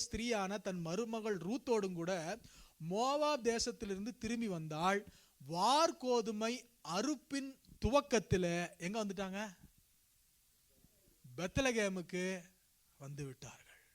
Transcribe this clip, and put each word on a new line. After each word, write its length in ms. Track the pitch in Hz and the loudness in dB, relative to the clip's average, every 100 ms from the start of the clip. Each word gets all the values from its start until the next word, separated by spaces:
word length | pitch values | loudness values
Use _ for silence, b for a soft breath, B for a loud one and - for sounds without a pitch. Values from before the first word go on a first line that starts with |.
ஸ்திரீயான 540 | - 214 233 220 190 208 | -4 -2 0 2 0 -2
தன் 200 | 202 185 | -4 -4
மருமகள் 580 | 165 185 233 226 220 196 | -2 -2 -2 -2 -2 -2
ரூத்தோடும் 580 | 165 247 - 226 196 175 | -2 -2 2 2 2 -2
கூட 120 | 170 185 156 220 b b b b 160 | -2 -2 -2 -8 b b b b -4
மோவாப் 560 | 196 254 285 294 294 226 | 0 2 4 2 2 2
தேசத்திலிருந்து 640 | 233 247 220 208 190 208 - | 2 -2 -4 -6 -4 -6 -6
திரும்பி 300 | 220 233 233 | -4 -2 -2
வந்தாள். 520 | 170 156 151 175 202 208 b b b 135 | -2 -4 0 2 2 -2 b b b -6
வார்கோதுமை 1040 | 165 208 285 330 - 254 240 214 214 220 247 - _ 156 175 | 2 6 6 6 2 2 2 2 -2 -2 -2 -8 _ -4 -2
அறுப்பின் 540 | 262 294 - 277 269 269 - - | 0 -2 -4 -6 -6 -10 -20 -2
துவக்கத்திலே 720 | 208 - 277 226 170 190 175 170 175 - | 4 4 4 2 4 2 2 0 -4 -6
எங்க 180 | 170 220 | -4 -2
வந்துட்டாங்க? 360 | 208 190 190 190 214 180 - _ _ _ _ _ _ _ _ _ _ _ - _ _ _ 131 123 | -4 -4 -6 -6 -8 -10 -20 _ _ _ _ _ _ _ _ _ _ _ -20 _ _ _ -14 -6
பெத்லகேமுக்கு 880 | 180 285 269 226 202 185 165 180 185 190 175 _ _ _ _ _ | -4 0 2 2 0 -2 -4 -4 -2 -4 -10 _ _ _ _ _
வந்து 240 | 139 143 | -12 -10
விட்டார்கள். 560 | 139 123 123 - - - _ | -10 -12 -16 -18 -20 -20 _